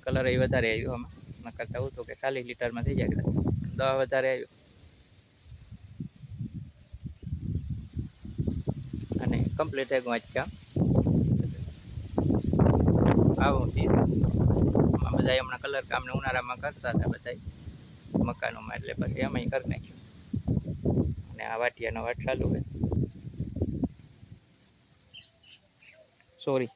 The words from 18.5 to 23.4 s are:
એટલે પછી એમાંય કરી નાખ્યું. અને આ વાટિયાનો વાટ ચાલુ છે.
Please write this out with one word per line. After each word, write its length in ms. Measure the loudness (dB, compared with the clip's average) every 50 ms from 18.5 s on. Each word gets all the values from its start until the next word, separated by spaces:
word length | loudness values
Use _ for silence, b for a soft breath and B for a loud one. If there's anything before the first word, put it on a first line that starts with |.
| -6 -6 -10 -10 -10
એટલે 160 | -8 -8 -8 -4
પછી 280 | -4 -2 -2 -2 -2
એમાંય 260 | -2 -2 -2 -2 -2
કરી 220 | -2 -2 -2 -2 -2
નાખ્યું. 360 | -6 -6 -8 -14 -16 -20 -20 -20 -20 -20 -14 -8 -8 -6 -2 0 0 0 0 -2 -8 -2 -2 0 2 2 2 0 -2 -4 -8 -14
અને 140 | -12 -10 -8
આ 120 | -6 -4
વાટિયાનો 460 | -2 -2 -2 -2 -2 -6 -4 -4 -2 -4
વાટ 140 | -4 -4
ચાલુ 380 | -4 -2 -2 -2 0 0 0 0
છે. 200 | -2 -2 -6 -4 -4 -2 0 0 0 -2 -2 -4 -14 -16 -14 -8 -8